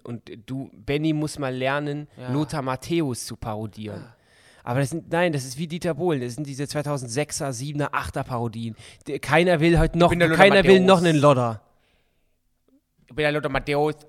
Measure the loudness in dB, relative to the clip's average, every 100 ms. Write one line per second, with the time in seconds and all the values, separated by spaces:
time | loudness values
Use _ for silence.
0 | -12 -14 -14 -18 -12 -10 -10 -12 -4 -2
1 | 0 -2 -4 -6 -6 -4 -2 -2 -4 -8
2 | -10 -14 -6 -4 -2 -4 -4 -6 -4 -2
3 | -2 -4 -10 -12 -8 -8 -8 -10 -14 -14
4 | -16 _ _ _ _ _ -6 -2 -2 -4
5 | -4 0 0 -2 -6 -10 -8 -6 -4 -2
6 | -2 -2 -4 -8 -10 -8 -8 -6 -4 -6
7 | -6 -6 -4 -6 -8 -8 -8 -4 -4 -4
8 | -6 -8 -6 -6 -6 -6 -10 -12 -18 -20
9 | -10 -8 2 4 4 4 4 4 4 4
10 | 4 4 4 6 8 8 6 6 8 4
11 | 4 4 4 4 2 -6 _ _ _ _
12 | _ _ _ _ _ _ _ _ _ _
13 | _ -4 -2 -2 -2 -4 0 0 0 -2